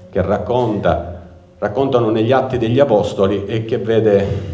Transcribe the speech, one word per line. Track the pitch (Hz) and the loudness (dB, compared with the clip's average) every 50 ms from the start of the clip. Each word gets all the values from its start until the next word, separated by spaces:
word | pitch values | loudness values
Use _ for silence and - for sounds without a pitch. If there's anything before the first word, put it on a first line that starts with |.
| - - | -16 -8
che | - 98 | -4 -2
racconta, | 90 90 104 95 - - 120 127 120 110 104 98 90 87 80 78 - - - - - - - - - - - | -2 0 -2 -2 -2 -2 0 0 0 0 -2 0 0 0 0 0 -4 -8 -12 -14 -16 -20 -20 -20 -20 -20 -10
raccontano | - 101 107 113 131 139 135 123 120 113 107 | -6 -6 -4 -2 -2 0 0 2 2 2 2
negli | 110 110 110 117 | 0 0 2 2
Atti | 131 127 - - 127 | 2 2 0 0 -2
degli | 117 113 113 120 139 | -2 -2 0 2 2
Apostoli | 139 - 139 127 107 - - - 98 101 104 95 - | 4 4 4 2 2 0 0 0 0 0 0 -2 -4
e | - 117 113 113 | -4 -4 -4 -4
che | - 127 110 | -4 -4 -4
vede, | 98 110 113 110 104 104 101 98 101 98 98 98 - - | -2 0 2 2 4 4 4 4 2 0 -4 -6 -6 -8